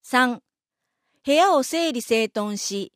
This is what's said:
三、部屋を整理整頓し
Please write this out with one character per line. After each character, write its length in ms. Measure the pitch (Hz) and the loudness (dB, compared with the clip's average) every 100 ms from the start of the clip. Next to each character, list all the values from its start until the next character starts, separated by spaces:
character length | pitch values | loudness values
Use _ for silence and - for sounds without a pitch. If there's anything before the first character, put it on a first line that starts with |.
三、 420 | - 254 254 240 _ _ _ _ _ _ _ _ - | -2 0 0 -2 _ _ _ _ _ _ _ _ 0
部 60 | |
屋 240 | 294 381 320 | 4 6 4
を 80 | |
整 280 | 262 320 330 | 0 -2 -2
理 100 | 247 | -4
整 260 | - 226 220 | -2 0 0
頓 280 | - 208 202 | -4 -6 -6
し 360 | - 196 196 | -8 -8 -10